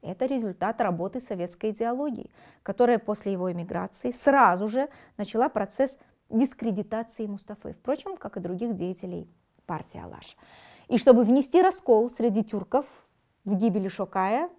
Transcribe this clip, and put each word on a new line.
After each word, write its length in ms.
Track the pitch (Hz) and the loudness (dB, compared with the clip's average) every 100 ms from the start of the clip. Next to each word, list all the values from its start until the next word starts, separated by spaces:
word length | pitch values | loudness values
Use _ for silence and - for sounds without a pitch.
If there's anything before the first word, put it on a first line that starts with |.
Это 240 | - 185 | -12 -6
результат 560 | 262 269 220 185 190 233 | -2 -2 -4 -4 -4 -2
работы 400 | 196 175 185 254 | -2 0 -4 -6
советской 500 | 247 196 175 - 220 | -8 -6 -6 -4 -6
идеологии, 600 | 214 226 247 294 233 - _ - _ | -4 -4 -2 -4 -6 -10 _ -20 _
которая 360 | - 190 240 233 | -10 2 4 4
после 340 | 220 214 - | 0 -6 -4
его 200 | 196 180 | -4 -4
эмиграции 580 | 175 170 180 185 - 247 | -4 -6 -6 -6 -6 -6
сразу 580 | 247 - 277 226 180 214 | 0 4 6 6 6 0
же 200 | 233 285 - - _ | -2 -4 -6 -20 _
начала 320 | 208 220 262 | -6 0 0
процесс 480 | - 196 - 262 - _ _ _ | 0 -6 -2 -2 -2 _ _ _
дискредитации 960 | 220 262 - 226 190 208 220 226 - 214 | 0 0 0 -4 -4 -4 -6 -8 -10 -10
Мустафы, 480 | 202 - 208 - | -10 -14 -16 -14
впрочем, 420 | 165 - 285 - 381 | -12 -6 -6 -6 -12
как 220 | 208 202 | -12 -10
и 20 | |
других 340 | 175 180 233 | -8 -6 -4
деятелей 540 | 190 175 180 180 175 165 _ _ _ - | -4 -6 -6 -10 -12 -12 _ _ _ -10
партии 340 | 156 - - | -10 -10 -16
«Алаш». 360 | 85 - - - - - - - _ | -16 -18 -20 -20 -20 -20 -20 -20 _
И 80 | 233 | 2
чтобы 280 | - 240 | 8 8
внести 360 | 220 262 - 349 | 8 4 4 4
раскол 480 | 370 370 - 220 240 | 4 2 2 2 2
среди 340 | - 233 208 | 0 0 0
тюрков, 440 | 214 214 185 262 285 - _ _ _ _ | -2 -6 -2 -2 -2 -16 _ _ _ _
в 100 | - | -4
гибели 340 | 196 226 202 190 | 0 0 0 -4
Шокая 600 | - 190 196 190 226 349 | -6 -6 -2 0 0 -4